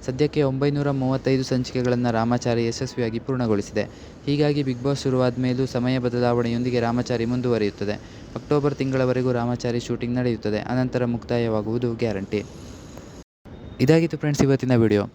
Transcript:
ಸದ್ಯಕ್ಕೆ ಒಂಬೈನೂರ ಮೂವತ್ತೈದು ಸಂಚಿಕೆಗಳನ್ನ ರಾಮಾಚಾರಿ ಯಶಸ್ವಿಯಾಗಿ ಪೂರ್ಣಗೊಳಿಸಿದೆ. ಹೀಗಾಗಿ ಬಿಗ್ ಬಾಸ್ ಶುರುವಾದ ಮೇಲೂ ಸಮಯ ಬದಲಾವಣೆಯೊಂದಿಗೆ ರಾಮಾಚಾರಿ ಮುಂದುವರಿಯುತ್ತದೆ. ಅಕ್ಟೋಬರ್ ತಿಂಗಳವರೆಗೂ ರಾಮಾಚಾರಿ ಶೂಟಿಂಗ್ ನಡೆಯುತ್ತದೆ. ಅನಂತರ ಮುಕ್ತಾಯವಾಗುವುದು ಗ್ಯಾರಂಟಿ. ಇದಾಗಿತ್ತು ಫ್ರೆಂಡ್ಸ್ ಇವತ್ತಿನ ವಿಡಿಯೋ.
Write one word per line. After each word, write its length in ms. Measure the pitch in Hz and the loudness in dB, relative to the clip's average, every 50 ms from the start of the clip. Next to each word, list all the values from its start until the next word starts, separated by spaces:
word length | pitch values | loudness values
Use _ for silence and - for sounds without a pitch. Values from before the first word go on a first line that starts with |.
| - | -6
ಸದ್ಯಕ್ಕೆ 360 | - 127 131 147 147 - 151 147 | -6 0 0 0 2 2 2 2
ಒಂಬೈನೂರ 480 | 135 131 131 139 143 143 143 143 143 | 2 2 2 0 0 2 2 0 0
ಮೂವತ್ತೈದು 520 | 139 135 131 127 131 131 - 139 135 131 131 | 0 0 2 0 0 0 2 2 2 2 2
ಸಂಚಿಕೆಗಳನ್ನ 680 | 127 135 127 127 - - 131 123 123 123 120 123 120 | 0 0 0 -2 -2 -2 0 2 2 2 2 2 2
ರಾಮಾಚಾರಿ 560 | 113 113 113 117 120 120 - 123 117 117 117 | 2 2 2 2 2 0 2 2 0 2 2
ಯಶಸ್ವಿಯಾಗಿ 520 | 113 113 - 135 123 - - 123 113 110 117 | 0 -2 -4 -6 -6 -4 -2 -2 -2 -2 -4
ಪೂರ್ಣಗೊಳಿಸಿದೆ. 640 | 113 - 135 127 123 113 107 101 101 - - 107 98 - - - - - - - - | -4 -2 -2 0 2 2 2 2 0 -2 -2 -4 -4 -4 -6 -16 -18 -20 -20 -10 -4
ಹೀಗಾಗಿ 360 | 139 143 147 151 147 147 147 143 | -2 2 2 4 2 2 2 0
ಬಿಗ್ 200 | 131 127 123 123 | -2 -2 -2 0
ಬಾಸ್ 200 | 139 139 135 - | -2 -2 0 0
ಶುರುವಾದ 360 | 135 127 127 127 127 123 120 | 0 2 4 2 2 2 0
ಮೇಲೂ 280 | 127 127 127 123 135 | 0 0 0 0 -2
ಸಮಯ 320 | 127 - 123 120 127 131 131 | -2 -2 -2 0 0 0 0
ಬದಲಾವಣೆಯೊಂದಿಗೆ 840 | 123 123 120 120 123 120 120 120 120 117 117 120 123 127 123 123 | 0 0 0 2 2 2 2 2 2 0 0 0 -2 0 0 2
ರಾಮಾಚಾರಿ 440 | 117 117 117 123 120 - 127 117 117 | 2 2 0 0 0 0 0 -2 0
ಮುಂದುವರಿಯುತ್ತದೆ. 680 | 117 123 127 123 127 120 113 107 101 95 - 104 101 104 98 - - - - - - - | 0 0 0 0 2 2 2 2 0 0 -2 -4 -4 -4 -6 -8 -14 -18 -18 -18 -14 -14
ಅಕ್ಟೋಬರ್ 400 | 123 - - 151 147 139 147 139 | -14 -4 0 0 2 2 0 0
ತಿಂಗಳವರೆಗೂ 580 | - 135 135 131 131 131 127 127 127 127 127 123 | 0 -2 -2 0 2 2 2 2 2 2 2 2
ರಾಮಾಚಾರಿ 480 | 120 117 120 123 120 - 123 117 120 | 2 0 0 -2 -2 -2 -2 -2 -2
ಶೂಟಿಂಗ್ 360 | 117 - 120 113 - 120 120 | -2 -4 -4 -4 -2 -2 -2
ನಡೆಯುತ್ತದೆ. 440 | 123 123 123 117 107 107 107 104 107 | 0 2 0 0 0 -2 -2 -2 -2
ಅನಂತರ 440 | 101 - 120 127 127 127 123 127 123 | -2 -2 0 0 0 0 0 0 0
ಮುಕ್ತಾಯವಾಗುವುದು 920 | 120 117 117 117 - 120 120 120 113 110 107 104 110 110 120 123 120 117 | 0 -2 -4 -2 -2 -2 0 0 2 0 0 0 0 -2 0 0 -2 -2
ಗ್ಯಾರಂಟಿ. 480 | 110 120 113 104 - 98 - - 104 98 - - - - - - - - - - - - - - - - _ _ _ _ - - - - - - - | 0 -2 -2 -2 -2 -4 -2 -4 -4 -4 -4 -12 -16 -16 -16 -16 -16 -18 -18 -18 -18 -18 -18 -18 -20 -20 _ _ _ _ -18 -18 -16 -16 -16 -4 -2
ಇದಾಗಿತ್ತು 380 | 127 131 156 165 165 165 - 147 | 4 4 6 6 4 2 -2 -2
ಫ್ರೆಂಡ್ಸ್ 240 | - 151 147 143 - | -2 -2 0 2 2
ಇವತ್ತಿನ 340 | 135 135 131 - 123 127 | 2 2 2 2 2 4
ವಿಡಿಯೋ. 280 | 117 113 107 104 104 101 104 - | 4 6 6 4 4 2 0 -6